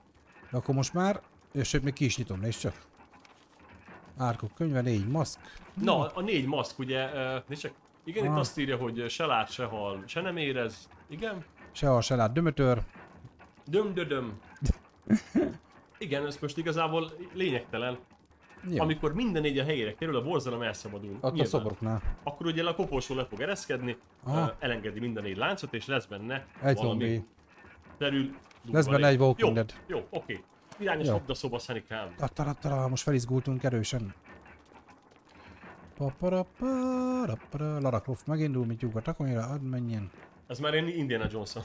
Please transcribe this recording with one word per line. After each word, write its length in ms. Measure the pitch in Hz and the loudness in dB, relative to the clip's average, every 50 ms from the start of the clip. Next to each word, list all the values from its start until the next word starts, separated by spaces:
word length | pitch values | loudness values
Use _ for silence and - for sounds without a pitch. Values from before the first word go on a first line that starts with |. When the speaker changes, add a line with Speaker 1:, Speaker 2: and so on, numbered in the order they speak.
| _ _ _ - _ - - - - - | _ _ _ -20 _ -20 -20 -20 -14 -6
Speaker 1:
De 60 | 131 | -6
akkor 180 | 123 - - 135 | -4 0 2 2
most 180 | 135 131 - - | 2 2 0 2
már, 280 | 175 185 196 208 196 - - - - - - - | 2 2 2 2 0 -4 -16 -20 -20 -16 -6 -2
és 140 | 139 117 | -2 0
sőt, 160 | - - 143 127 | 2 2 0 0
még 100 | 143 135 | 0 0
ki 120 | - 147 | 2 0
is 120 | 117 - | 0 2
nyitom, 220 | - 117 - 98 92 | 0 -4 -4 -4 -4
nézd 200 | 101 117 113 - | -2 -4 -4 -2
csak. 140 | - - - - - - - - - - - - - - - - - _ - - - - - - - - - - - - - | -4 -6 -6 -6 -16 -20 -20 -20 -20 -20 -20 -20 -20 -20 -20 -20 -20 _ -20 -20 -20 -20 -20 -20 -20 -20 -20 -20 -20 -16 -6
Árkok 360 | 135 127 120 113 - - 104 - | -2 -2 -2 -2 -2 -6 -8 -4
könyve, 280 | - 170 160 143 127 | -2 -2 0 2 2
négy 260 | 120 127 117 104 95 | 2 4 2 2 2
maszk. 320 | 110 139 165 147 - - - - - - - - - - | 2 2 0 0 -2 -4 -12 -14 -18 -18 -18 -18 -12 -6
Speaker 2:
Na, 340 | 190 214 208 160 131 147 | 0 2 4 4 4 2
a 140 | 156 - 185 | 0 -2 -4
négy 240 | 185 220 208 147 127 | -2 0 2 2 2
maszk, 340 | 131 151 135 117 - - - | 2 0 0 -2 -2 -4 -6
ugye, 340 | 131 127 131 131 135 135 151 | -4 -2 0 0 -2 -2 -2
ö, 240 | 139 131 131 131 127 - | -2 -2 -2 -2 -4 -6
nézd 140 | - 143 147 | -8 -10 -8
csak. 120 | - 127 - - _ - _ - - | -8 -10 -10 -12 _ -20 _ -16 -12
Igen, 200 | 160 175 220 208 | -6 -2 0 2
itt 60 | 147 | 2
Speaker 1:
Ah. 80 | 151 | 2
Speaker 2:
azt 200 | 147 131 - - | 2 2 0 0
írja, 200 | 156 143 135 131 | -2 0 0 0
hogy 320 | 117 127 117 113 117 120 117 | 0 0 -2 -2 -2 -4 -4
se 160 | - - 165 | -2 -2 2
lát, 260 | 151 127 113 107 - | 2 4 2 2 0
se 140 | - - 123 | -2 -4 -4
hal, 380 | 107 113 107 101 101 98 98 98 | -4 -4 -4 -4 -4 -4 -6 -8
se 160 | 107 - 170 | -6 -6 -4
nem 160 | 180 185 170 | -4 -2 -2
érez. 520 | 170 151 139 127 127 120 110 - - - - - - - - | -2 0 0 0 0 0 -2 -4 -8 -18 -20 -20 -20 -18 -14
Igen? 340 | 147 165 220 220 202 180 151 - - - - - | -10 -8 -6 -6 -6 -8 -12 -14 -20 -20 -20 -14
Speaker 1:
Se 160 | - - - | -6 2 4
hal, 140 | 139 127 120 | 6 6 6
se 140 | 110 - 131 | 6 4 4
lát, 160 | 117 113 107 | 4 4 4
dömötör. 500 | 123 160 170 160 147 - 139 127 123 117 - - - - - - - - - - - - - - - - - | 4 4 2 2 4 4 4 4 4 4 0 -6 -8 -18 -20 -20 -20 -20 -20 -20 -20 -20 -20 -20 -20 -18 -8
Speaker 2:
Dömdödöm. 720 | 147 156 208 214 202 185 180 170 147 143 131 123 113 101 98 - - - - | 0 0 2 2 2 0 -2 -2 -2 -2 -2 -2 -6 -8 -12 -16 -18 -10 -4
Speaker 1:
<laughs> 1400 | 143 - - - - - - - - - 220 214 - - - - - - 233 - - - - - - - - | 0 0 0 0 -2 -20 -20 -8 2 2 2 2 2 2 2 2 2 2 -2 -8 -16 -20 -20 -20 -20 -20 -14
Speaker 2:
Igen, 280 | - 220 156 139 139 147 | -10 -4 -2 0 0 0
ez 120 | 143 139 - | -2 -4 -4
most 160 | 156 143 - | -6 -4 -2
igazából 540 | 165 160 170 156 165 165 160 156 165 160 160 - - 175 - - | -2 -2 0 2 2 2 2 2 0 0 -2 -6 -12 -14 -10 -4
lényegtelen. 640 | 185 185 180 131 117 - - - 113 120 127 120 123 - _ - - _ _ - - - - - - - | 0 0 2 2 0 -2 -2 -4 -2 -2 -2 -4 -4 -10 _ -20 -20 _ _ -20 -20 -20 -20 -20 -12 -6
Speaker 1:
Jó. 140 | 180 170 156 | -2 0 2
Speaker 2:
Amikor 320 | 160 160 156 156 - 147 147 | 2 2 2 0 0 0 0
minden 280 | 208 254 226 175 156 | 2 0 2 2 2
négy 160 | 151 147 135 | 2 2 2
a 60 | 135 131 | 2 2
helyére 300 | 156 156 131 110 104 107 | 2 0 0 0 -2 -4
kerül, 200 | - 165 160 143 | -4 -2 0 0
a 60 | 120 120 | 0 0
borzalom 380 | 156 180 143 - 127 120 117 | 2 0 0 0 0 -2 -2
elszabadul. 520 | 120 110 101 - - 104 101 101 104 101 98 | -2 -2 -4 -4 -8 -10 -10 -8 -8 -8 -8
Speaker 1:
Ott 80 | 110 - | -2 -2
a 40 | 131 | 0
Speaker 2:
Nyilván. 160 | 147 160 143 | 2 2 2
Speaker 1:
szobroknál. 540 | 110 - 131 107 107 104 - 110 113 113 104 - - - - - | 2 2 0 0 0 -4 -2 -2 -2 -2 0 0 -2 -2 -2 -6
Speaker 2:
Akkor 220 | 143 147 - 170 | -8 -6 -4 -2
ugye 180 | 165 160 160 170 | -2 0 0 0
a 120 | 170 165 | 0 0
koporsó 400 | - 185 - 139 131 - - 131 | 0 -2 0 0 -2 -2 -2 -2
le 100 | 131 127 | -4 -4
fog 160 | - 107 104 | -4 -4 -4
ereszkedni, 560 | 139 185 202 - - - 139 123 127 123 113 - - - - - - | -4 -2 -4 -4 -4 -4 -4 -2 -2 -4 -6 -6 -10 -20 -20 -10 -4
Speaker 1:
Aha. 240 | 127 143 160 165 135 - - | -2 0 0 0 0 -2 -4
Speaker 2:
ö, 60 | 147 | -2
elengedi 340 | 127 117 110 101 110 98 110 | -2 -2 -2 -4 -6 -4 -4
minden 240 | 120 120 113 107 101 | -4 -4 -4 -4 -4
négy 140 | 101 95 | -4 -2
láncot, 360 | 98 120 165 202 - - - - | -2 0 -2 -2 -2 -6 -6 -6
és 120 | 110 - | -6 -4
lesz 200 | - 135 123 - | -2 -2 -2 -2
benne 400 | - 104 98 107 117 131 147 - - - - | -4 -10 -10 -6 -6 -6 -6 -8 -12 -10 -2
Speaker 1:
Egy 140 | 135 135 135 | 2 2 2
Speaker 2:
valami 280 | - 110 117 107 120 120 | 4 2 0 2 2 0
Speaker 1:
zombi. 180 | 113 117 113 107 - _ _ - _ - - - - - - - - - | 0 0 0 -2 -6 _ _ -20 _ -20 -20 -20 -20 -20 -20 -20 -16 -8
Speaker 2:
derül, 380 | - 143 143 139 139 135 135 - - - - - - - 117 | -2 -2 0 2 2 0 -2 -4 -10 -18 -20 -20 -16 -6 2
Speaker 1:
Lesz 120 | 151 156 151 | 4 4 6
Speaker 2:
durva 60 | 135 | 6
Speaker 1:
benne 160 | 139 143 147 | 6 8 8
Speaker 2:
lé-, 60 | 143 139 | 8 8
Speaker 1:
egy 60 | 127 | 8
Walking 280 | 135 131 127 - - | 8 6 6 6 6
Speaker 2:
jó, 60 | 113 113 | 6 6
Speaker 1:
Dead. 200 | 113 110 110 - - - | 4 2 0 -4 -14 -10
Speaker 2:
jó, 180 | - 175 120 95 - | -6 -6 -6 -4 -4
oké. 340 | - 170 - - 107 90 - - - - - - - | -6 -6 -4 -4 -8 -8 -8 -14 -20 -20 -20 -18 -10
Irányos 300 | - 208 190 170 156 165 | -4 -2 0 0 2 2
Speaker 1:
Jó. 60 | 139 107 | 2 2
Speaker 2:
labdaszoba, 460 | 101 - - 127 - - 127 117 120 | 2 2 -2 -4 -2 -2 -4 -4 -4
Szenikám. 540 | - - 120 110 - - 113 110 101 90 90 | -4 -4 -6 -6 -6 -6 -6 -6 -6 -8 -6
Speaker 1:
Tattarattara, 720 | - 147 127 - - 147 143 143 - - 147 139 135 131 | -4 -6 -4 -2 -2 -2 -2 -2 -2 -2 -2 0 2 0
most 160 | 127 131 127 - | 0 0 0 0
felizgultunk 600 | 151 143 127 120 120 131 131 123 139 131 127 139 | 2 2 2 2 2 0 0 0 0 -2 0 0
erősen. 500 | 135 120 113 107 - - 123 110 98 - - - - - - - - - - - - - - - - - - _ - - - _ - - - - - - - - - - - - - - | 0 0 0 0 0 -2 -4 -4 -6 -10 -14 -20 -20 -20 -20 -20 -20 -20 -20 -20 -20 -20 -20 -20 -20 -20 -20 _ -20 -20 -20 _ -20 -20 -20 -20 -20 -20 -20 -20 -20 -20 -20 -20 -16 -8
Paparaparappara, 1800 | - 143 135 - - 180 180 185 185 180 - - - 247 262 262 254 254 254 254 254 254 254 254 254 240 165 110 - - - - 143 151 151 151 147 | -4 -4 -4 -4 -2 0 2 2 2 0 -2 -4 -4 -2 0 0 2 0 0 0 0 0 0 0 0 0 0 -2 -4 -6 -8 -6 -4 -2 -2 0 0
Lara 220 | 135 131 120 104 | 0 2 2 0
Croft 260 | - - 123 - - | 0 -2 -6 -6 -2
megindul, 380 | 147 156 156 156 147 131 127 120 | -2 0 2 2 2 2 0 0
mint 140 | 113 117 113 | 0 -2 -2
tyúk 160 | - 117 110 | -2 -2 -2
a 60 | 113 | -2
takonyra, 440 | - 165 160 - 143 135 123 113 113 | -2 -4 -2 -2 0 0 0 0 0
add 140 | 123 143 147 | -2 -4 -4
menjen. 500 | 135 131 127 123 123 117 113 107 101 90 - - - - - - - | -4 -4 -2 -2 -2 -2 -2 -4 -4 -6 -10 -16 -20 -20 -20 -20 -12
Speaker 2:
Ez 120 | - 123 131 | -10 -6 -2
már 140 | 147 151 151 | 0 2 2
egy 240 | 156 160 170 175 | 2 2 2 0
Indiana 300 | 165 143 131 120 110 110 104 | 0 0 0 2 0 0 0
Jones 240 | 107 110 101 - - 113 | -2 -4 -6 -6 -8 -8